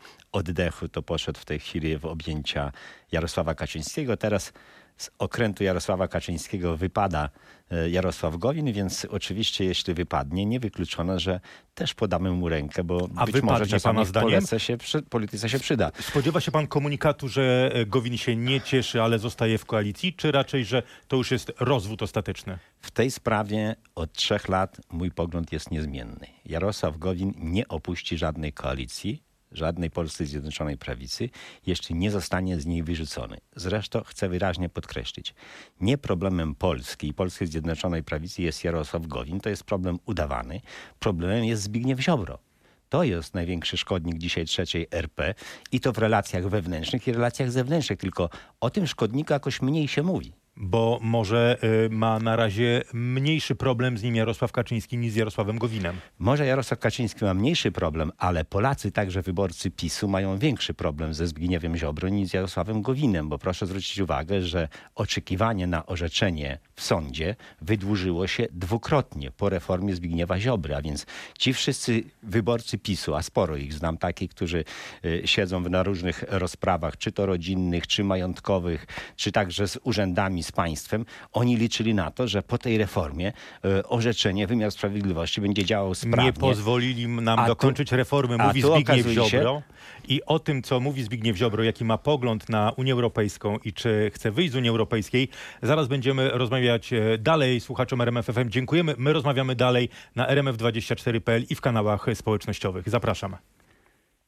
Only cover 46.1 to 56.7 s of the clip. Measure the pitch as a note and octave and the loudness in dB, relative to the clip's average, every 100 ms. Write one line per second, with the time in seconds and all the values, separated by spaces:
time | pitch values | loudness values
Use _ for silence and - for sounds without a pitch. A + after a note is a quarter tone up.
46.1 | G#2+ - F#2+ F#2+ G#2 E2+ E2 E2 B2 - | 4 2 -2 0 0 0 -4 -2 -4 -2
47.1 | A#2 A#2+ - B2+ B2+ B2+ D#3+ C3 G2 F#2 | 0 0 0 -2 0 2 0 0 -2 -4
48.1 | - F2 - - - A#2+ G#3+ D#3+ - A2 | -2 -4 -4 -18 -4 -2 0 -2 0 0
49.1 | B2 D3+ C#3+ C#3 - C3 D#3+ D3 - E3 | 0 0 0 0 -2 0 2 0 0 0
50.1 | D3+ - - _ - G2 A2+ A2+ A#2 A2+ | 0 -4 -14 _ -10 0 2 4 2 2
51.1 | A#2 G2 A2+ A#2 A#2+ A2+ A2 A2+ A2 A2+ | 2 4 4 6 4 4 4 4 2 2
52.1 | A2 A2+ A2+ A2+ G2 A#2+ A#2+ B2 A#2 A#2+ | 2 2 2 2 2 2 2 0 -4 -2
53.1 | C3 C#3 D#3+ - B2+ C3 A#2+ B2+ A#2+ A#2+ | 0 2 0 0 0 0 2 0 0 0
54.1 | A#2 A2 A2 B2 - - A2+ - A#2+ A#2 | 2 2 0 -2 -2 -2 -2 -2 -2 0
55.1 | G#2+ A2 - G2+ A2 A2+ A2 F2 F2+ - | 0 0 0 -2 0 -2 -2 -4 -6 -10
56.1 | - F#2+ C#3+ C#3 C3 B2+ | -2 2 4 4 2 0